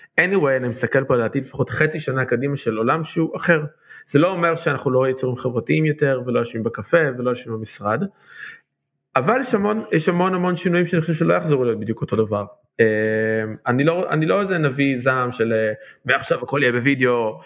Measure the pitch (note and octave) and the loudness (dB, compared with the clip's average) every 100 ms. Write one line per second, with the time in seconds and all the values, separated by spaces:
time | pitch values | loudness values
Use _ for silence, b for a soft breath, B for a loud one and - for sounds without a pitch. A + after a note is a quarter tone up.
0 | B - F3+ G3 C#3+ C3 B2 A2 A#2+ C3+ | B 0 2 2 2 2 -2 -4 0 0
1 | C3 B2+ A2 C#3 C3+ - B2+ A#2 D#3 D#3+ | 2 0 0 -2 -6 -4 -4 0 -2 -2
2 | D3+ C3 B2+ B2+ C#3 C#3 A#2 G#2+ A#2 D#3+ | -4 -4 0 0 0 -2 -4 0 0 0
3 | D#3+ E3 D#3+ - - D#3+ D3+ - B B | -2 -2 -4 -2 0 2 0 -12 B B
4 | - C#3+ F3 F#3 E3+ E3 D#3 C3 C#3 B2+ | 0 2 2 2 0 0 -2 -2 0 2
5 | C3 C3 B2+ B2 B2+ A#2 A#2 D#3 D#3 D3 | 2 0 -4 -2 -4 -4 0 0 2 0
6 | C#3 B2+ B2 A#2+ A#2 A2+ A2 - G#2 E3+ | 0 0 0 -2 -2 -4 -4 -6 0 2
7 | D3 B2+ B2 A#2+ A#2+ A2 A2 - G2+ A#2+ | 2 0 -4 -4 -6 -8 -8 -6 -2 -2
8 | G3 B B B B B _ _ _ _ | -2 B B B B B _ _ _ _
9 | _ C3 C3+ B3+ C4+ G#3+ G3+ A3 - E3 | _ 0 2 0 0 0 0 -2 0 0
10 | D#3 F3 F#3 F#3 F3+ F3+ F#3 F3 F3 F3 | 2 2 0 2 0 0 0 0 2 0
11 | E3 D#3 E3 F3 E3+ C#3 B2 G#2 G#2+ A2 | 0 0 2 2 2 2 2 0 -4 -6
12 | - A2 G#2 G2+ G2+ - _ - A2 G#2+ | -2 0 0 -2 -4 -12 _ 2 2 4
13 | A2 A2 A2 A2 A2 A2 B2+ B2+ D3 F3 | 0 0 0 0 -2 -4 -2 2 2 0
14 | F#3 D#3 D#3+ F#3+ G3 F3+ D3 C3+ C#3 B2+ | 0 0 2 2 0 0 0 2 0 0
15 | B2+ C3 B2 A#2+ A2+ A2 A2 G#2+ B B | 0 0 -2 -2 0 0 0 -4 B B
16 | B2+ C3+ - D3+ B2 C#3 B2+ A#2+ C3+ C#3 | -2 -2 0 -4 0 0 2 2 0 2
17 | B2+ A#2+ A2 - | 2 2 0 -4